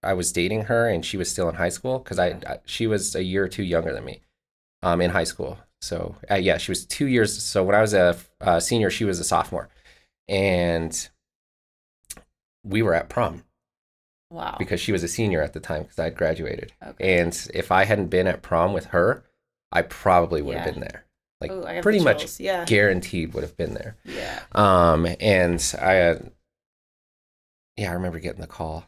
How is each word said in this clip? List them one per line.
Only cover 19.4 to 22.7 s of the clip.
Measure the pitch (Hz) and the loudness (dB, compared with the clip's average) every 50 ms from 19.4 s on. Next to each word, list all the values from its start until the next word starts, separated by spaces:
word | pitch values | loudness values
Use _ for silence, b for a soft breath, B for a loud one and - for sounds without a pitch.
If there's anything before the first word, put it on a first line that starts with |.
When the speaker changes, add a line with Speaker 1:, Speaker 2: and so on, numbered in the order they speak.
| _ _ _ _ _ _ | _ _ _ _ _ _
Speaker 1:
I | - 87 | -2 -2
probably | 85 - - - - 101 90 87 85 82 87 76 | -2 -2 -6 -2 2 4 6 6 6 4 0 -2
would | 73 71 - | -2 -4 -6
have | 80 85 | -4 -6
Speaker 2:
Yeah. | 82 | -6
Speaker 1:
been | - 67 | -6 -8
there. | - - - - _ _ _ _ _ _ _ _ | -10 -12 -14 -16 _ _ _ _ _ _ _ _
Like, | - - | -10 -8
Speaker 2:
Ooh, | 190 190 170 | -8 -10 -10
I | 165 170 | -8 -8
have | 175 | 0
Speaker 1:
pretty | 170 202 214 202 | 0 2 2 4
Speaker 2:
the | 170 | 4
Speaker 1:
much | 135 101 - | 4 2 2
Speaker 2:
chills. | - - - - | -2 -10 -10 -8
Yeah. | - 196 190 180 170 | -4 -4 -4 -4 0
Speaker 1:
guaranteed | 165 | 0